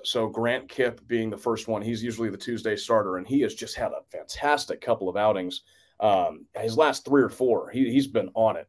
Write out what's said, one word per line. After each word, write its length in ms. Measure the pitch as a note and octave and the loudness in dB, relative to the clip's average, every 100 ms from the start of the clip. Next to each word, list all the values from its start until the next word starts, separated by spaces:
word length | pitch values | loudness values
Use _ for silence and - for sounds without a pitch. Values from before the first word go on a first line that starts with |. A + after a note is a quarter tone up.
So 240 | - B2 A2 | -4 -2 -2
Grant 400 | A2+ A#2 B2+ C3+ | 0 -2 -2 -4
Kipp 380 | - B2 A#2 - | -2 -2 -2 -4
being 240 | A#2 A2 | -2 -2
the 60 | G2 | -4
first 300 | A#2+ A2+ - | -2 -2 -2
one, 120 | G#2+ | -4
he's 200 | G#2+ A2+ | -2 -4
usually 280 | A#2 A2 A2+ | -4 -4 -4
the 60 | G2 | -4
Tuesday 400 | - A2+ A2 G#2 | -6 -4 -2 -2
starter, 400 | - A2+ G2 F#2 | 2 2 2 -4
and 100 | F2+ | 0
he 140 | C#3 | 0
has 140 | A2+ | 0
just 200 | - A2+ | -2 -10
had 180 | - A2+ | -6 -6
a 100 | - - | -6 -12
fantastic 720 | E2+ - - C#3+ D3 - D2 | -14 -12 -4 0 0 -2 -6
couple 280 | - A2 G#2+ | -2 -2 -2
of 80 | G2+ | 0
outings. 460 | G#2+ G2+ F2+ - _ _ _ - | 2 2 -2 -8 _ _ _ -2
Um, 460 | G#2+ G2 E2+ D#2+ - G#2+ | 2 4 2 -4 -14 -6
his 200 | A2+ A2+ | -2 2
last 280 | D#3 D3+ | 2 2
three 180 | - C#3 | 2 4
or 60 | A#2+ | 4
four, 420 | - B2+ G2+ - | 2 2 2 0
he, 200 | B2+ B2+ | 0 2
he's 160 | C3 C3 | 4 2
been 240 | A2+ F#2+ | 0 -2
on 220 | A2+ A2 | 2 2
it, 100 | F2 | 2